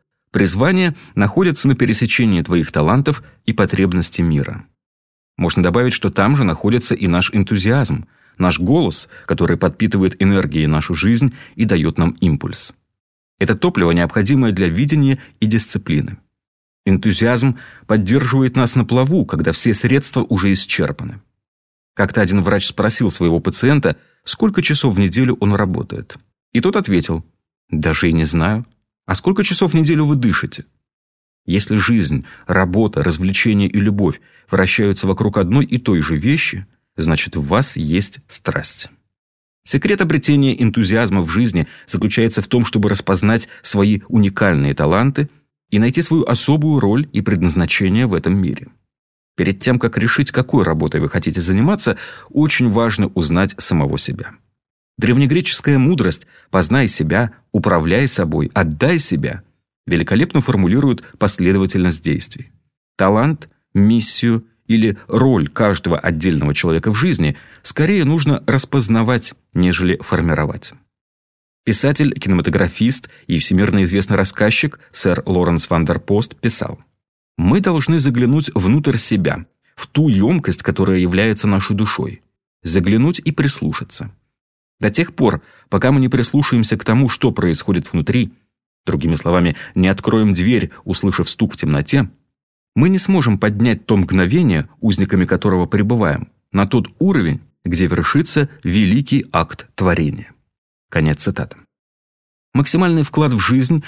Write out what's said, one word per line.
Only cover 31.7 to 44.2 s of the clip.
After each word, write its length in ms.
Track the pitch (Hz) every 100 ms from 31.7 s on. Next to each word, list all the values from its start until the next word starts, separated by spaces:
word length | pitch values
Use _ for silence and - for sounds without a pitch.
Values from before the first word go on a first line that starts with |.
| 107
жизнь, 500 | 95 117 76 71 - - -
работа, 560 | 90 87 95 107 -
развлечения 640 | 87 80 92 95 113 101 98
и 140 | 104
любовь 400 | 101 101 90 - _ _ _
вращаются 560 | 92 92 - 104 98 95
вокруг 320 | 92 104 104
одной 260 | 90 127
и 140 | 139 120
той 240 | - 90
же 140 | 73 78
вещи, 500 | 104 156 - 101 95 _ _ -
значит, 360 | 80 78 -
в 120 | 78 71
вас 320 | 117 139 -
есть 420 | 76 87 101 - -
страсть. 640 | - - - - - - _ _ _ _ _ _ _
Секрет 380 | - 143 - 202
обретения 600 | 175 160 151 143 135 -
энтузиазма 600 | 117 117 95 113 117 98
в 80 | 82
жизни 360 | 90 120 87 76 - -
заключается 560 | 90 104 - 113 113
в 40 | -
том, 200 | 123 117
чтобы 240 | 110 104
распознать 580 | 98 - 98 104 113 - -
свои 380 | - 101 101 104 -
уникальные 640 | 117